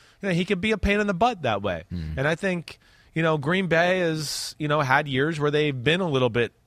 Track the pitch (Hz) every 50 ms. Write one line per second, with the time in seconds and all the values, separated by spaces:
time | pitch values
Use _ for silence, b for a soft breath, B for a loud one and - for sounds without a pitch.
0 | b b b b b 202 180 165 185 - 202 180 175 214 220 202 - 196 202 208
1 | 214 202 202 170 226 247 247 185 151 123 110 98 101 101 90 82 80 - 90 90
2 | 80 78 78 80 135 147 165 160 - 196 180 175 - - - - b b b b
3 | b b b 160 165 165 160 156 131 143 175 190 196 170 165 160 175 180 185 185
4 | 180 165 160 156 151 139 - - - - - - 156 147 147 156 147 131 131 143
5 | 151 147 131 127 139 156 165 151 147 147 147 147 151 151 139 127 117 143 160 180
6 | 196 170 143 131 127 123 104 120 117 104 - _ _